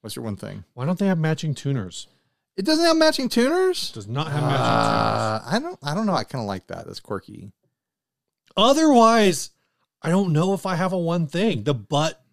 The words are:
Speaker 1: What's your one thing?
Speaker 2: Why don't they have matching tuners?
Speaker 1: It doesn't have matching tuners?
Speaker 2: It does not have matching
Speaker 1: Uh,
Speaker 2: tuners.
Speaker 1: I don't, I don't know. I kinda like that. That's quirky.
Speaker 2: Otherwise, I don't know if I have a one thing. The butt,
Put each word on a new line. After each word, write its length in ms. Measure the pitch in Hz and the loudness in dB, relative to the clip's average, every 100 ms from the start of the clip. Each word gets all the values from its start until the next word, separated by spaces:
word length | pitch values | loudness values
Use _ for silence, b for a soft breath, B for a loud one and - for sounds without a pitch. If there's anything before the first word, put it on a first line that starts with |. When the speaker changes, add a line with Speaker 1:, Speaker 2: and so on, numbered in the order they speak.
Speaker 1:
What's 140 | 110 123 | -12 -10
your 80 | |
one 120 | 113 98 | -8 -8
thing? 280 | 104 98 - | -10 -14 -16
Speaker 2:
Why 100 | - | -6
don't 140 | 135 180 | -4 0
they 80 | 196 | 2
have 120 | 175 | 2
matching 360 | 160 156 156 | 0 -2 -4
tuners? 540 | 139 139 135 92 - - _ _ _ _ - | -4 -2 -4 -6 -12 -18 _ _ _ _ -6
Speaker 1:
It 80 | 196 | 0
doesn't 180 | 311 | 2
have 120 | 339 320 | 4 4
matching 320 | 311 311 254 | 4 2 -2
tuners? 600 | 240 247 349 370 349 - | 2 2 2 0 -2 -8
Speaker 2:
It 40 | |
does 140 | 113 101 | -10 -8
not 180 | 131 156 | -6 -4
have 100 | 147 | -2
matching 140 | 127 139 | 0 0
Speaker 1:
Uh, 800 | 120 113 110 110 110 110 110 110 | 2 2 2 2 0 0 -2 -4
Speaker 2:
tuners. 160 | 110 | -2
Speaker 1:
I 40 | 208 | -4
don't, 180 | 320 359 | -4 -10
I 120 | 147 | -6
don't 120 | 165 220 | -2 0
know. 80 | |
I 100 | 156 | -2
kinda 200 | 104 135 | -4 -8
like 220 | 104 95 _ | -6 -8 _
that. 200 | 85 85 | -14 -12
That's 140 | 95 | -16
quirky. 520 | - 98 - 107 98 _ _ _ _ _ _ _ _ _ _ - | -8 -10 -10 -18 -18 _ _ _ _ _ _ _ _ _ _ 2
Speaker 2:
Otherwise, 960 | 226 277 320 247 226 226 208 147 - _ _ _ _ _ | 4 6 6 8 6 6 4 2 -8 _ _ _ _ _
I 80 | 156 | -2
don't 220 | 185 190 | 0 2
know 200 | 151 185 | 2 2
if 120 | 196 190 | -2 -2
I 80 | 170 | -2
have 160 | 185 | 0
a 60 | 185 | 0
one 280 | 165 175 160 | 0 -2 -2
thing. 360 | 170 220 135 | 0 0 0
The 100 | 107 | -2
butt, 480 | 131 98 143 160 - _ | -4 -2 -2 -2 -6 _